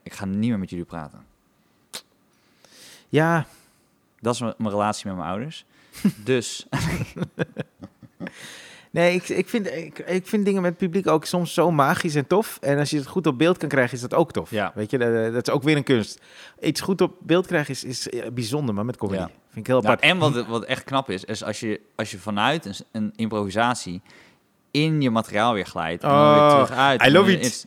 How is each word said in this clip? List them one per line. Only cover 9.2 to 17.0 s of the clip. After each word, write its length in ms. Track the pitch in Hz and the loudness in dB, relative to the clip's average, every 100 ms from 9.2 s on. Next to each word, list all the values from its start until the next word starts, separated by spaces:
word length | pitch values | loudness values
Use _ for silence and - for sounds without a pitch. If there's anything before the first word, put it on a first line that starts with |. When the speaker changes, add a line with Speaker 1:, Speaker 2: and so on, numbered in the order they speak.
| - | -2
Speaker 2:
ik 200 | 117 - | -2 -2
vind, 180 | 240 190 | -4 -4
ik, 260 | 151 156 - | -8 -10 -12
ik 280 | - 185 185 | -6 -4 -2
vind 180 | 214 | 0
dingen 180 | 202 196 | 0 0
met 80 | 175 | 0
het 80 | 170 | -2
publiek 260 | 185 190 175 | -2 0 2
ook 180 | 156 | 0
soms 300 | - 180 165 | 0 -2 -2
zo 160 | - 165 | 2 2
magisch 440 | 151 139 180 170 | 4 2 2 0
en 120 | 147 131 | -2 2
tof. 320 | 185 220 - | 2 0 -4
En 180 | 139 143 | 0 0
als 120 | 143 | 0
je 60 | 151 | -2
het 100 | 127 | -4
goed 200 | 185 160 | -2 0
op 120 | 123 | 2
beeld 180 | 165 185 | 2 2
kan 100 | 151 | 0
krijgen, 260 | 131 120 | 2 0
is 60 | 123 | -2
dat 140 | 123 | -2
ook 180 | 139 160 | 0 0
tof. 180 | 98 80 | -2 -4
Speaker 1:
Ja. 220 | 107 92 | -4 -4
Speaker 2:
Weet 160 | 104 107 | -4 -4
je, 80 | 131 | 0
dat, 340 | 120 113 113 | 2 2 0
dat 160 | 120 113 | -2 -2
is 60 | |
ook 80 | 127 | 0
weer 140 | 139 147 | 2 2
een 60 | |
kunst. 380 | 135 120 104 - - - - - | 4 2 0 -8 -20 -20 -20 -6
Iets 200 | 160 - | -4 -2
goed 200 | - 185 | -2 0